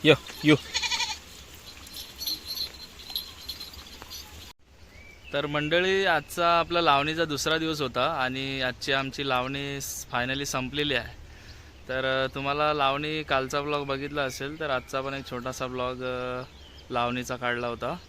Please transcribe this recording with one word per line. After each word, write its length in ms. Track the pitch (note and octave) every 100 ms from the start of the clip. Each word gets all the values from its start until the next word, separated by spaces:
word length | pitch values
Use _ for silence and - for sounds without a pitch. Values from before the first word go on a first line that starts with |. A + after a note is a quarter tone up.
य, 100 | D3+ C#3 - -
यो. 100 | D3 D3 - - A5+ A5+ A5+ G5+ - - - - - - - - - - - - - - - - - - - - - - - - - - - - - - - - - - - - - - - - -
तर 140 | C#3+ D3
मंडळी, 580 | D3 D3+ E3+ F#3 F#3+
आजचा 540 | F#3+ D#3 - - E3+ E3+
आपला 220 | D#3+ E3+
लावणीचा 440 | E3 C#3 D3 D#3+
दुसरा 340 | E3 C#3 D#3 D#3+
दिवस 220 | D#3+ D3+
होता 300 | C3+ B2 C#3
आणि 500 | D#3 B2+ C3 C3+ C3+
आजची 320 | B2+ A#2+ -
आमची 360 | C3+ C3+ B2+ C#3
लावणी 520 | B2+ B2+ C#3 C#3 C#3
स-, 260 | C3 - -
finally 320 | A#2+ B2 C3+
संपलेली 500 | C#3+ C#3 B2+ C#3+ D3
आहे. 220 | B2 A2+ - - - - - - - -
तर, 360 | C3 C3 C3
अ, 100 | C3
तुम्हाला 380 | C#3 C#3 C#3+ D3+
लावणी 500 | D3+ C3+ C#3 D3+ D#3
कालचा 380 | D3 C3+ C3 C#3+
ब्लॉग 260 | D3 D3 C#3
बघितला 360 | C3+ C#3+ C#3+
असेल, 380 | C3 B2 C#3 D#3
तर 100 | D#3
आजचा 300 | B2+ - C3+
पण 140 | C3+
एक 160 | C#3 B2+
छोटासा 360 | B2 B2 B2+ B2+
ब्लॉग, 360 | B2+ B2+ B2+
अ, 400 | B2+ B2+ B2+ B2+ C3 - - - -
लावणीचा 460 | B2 A#2+ B2 B2 B2
काढला 300 | B2 A#2+ A#2+
होता. 300 | A#2 A#2+ F3